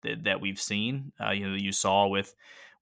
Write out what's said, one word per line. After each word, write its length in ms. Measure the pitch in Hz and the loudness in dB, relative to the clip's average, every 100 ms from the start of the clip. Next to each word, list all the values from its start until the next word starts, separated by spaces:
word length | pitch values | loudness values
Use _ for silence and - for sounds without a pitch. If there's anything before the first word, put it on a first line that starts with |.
that, 200 | 113 110 | -8 -4
that 160 | 101 95 | 0 0
we've 220 | 101 95 | -2 -4
seen? 500 | - 104 113 139 135 - | -2 0 0 -2 -6 -6
Uh, 100 | 107 | -2
you 180 | 101 98 | -2 -2
know, 60 | 98 | -2
you 180 | 98 | 0
saw 340 | 98 98 98 101 | 0 4 4 4
with, 260 | 98 98 - - - - - | 2 -2 -8 -20 -20 -20 -10